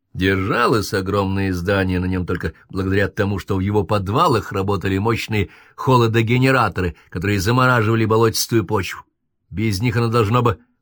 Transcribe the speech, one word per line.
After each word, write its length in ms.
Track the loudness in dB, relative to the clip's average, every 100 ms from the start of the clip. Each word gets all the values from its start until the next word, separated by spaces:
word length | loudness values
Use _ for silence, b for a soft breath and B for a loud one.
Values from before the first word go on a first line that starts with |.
| _
Держалось 800 | -2 0 0 0 0 2 0 -2
огромное 600 | -4 -2 -2 0 -2 -2
здание 440 | -2 0 0 0 0
на 60 |
нём 220 | -2 -2 -4
только 260 | -4 -6 -10 B
благодаря 400 | -6 -2 0 0
тому, 300 | -2 -2 -4
что 180 | -4 -2
в 40 |
его 240 | 0 0
подвалах 680 | 0 -2 0 0 2 2 -2
работали 460 | -4 -2 -2 -2 -2
мощные 500 | 0 -2 -2 -4 -4 B B B
холодогенераторы, 1160 | 2 4 4 2 2 2 2 2 0 -2 -6 -6 b
которые 320 | -6 -2 0
замораживали 640 | 0 2 4 4 2 2
болотистую 600 | 2 2 2 0 0 0 0
почву. 400 | -2 -4 -10 -18 _ _ _ _
Без 300 | -4 -2 0
них 160 | 0 0
оно 120 | 0
должно 340 | 2 2 2
бы 160 | 2 -2 b b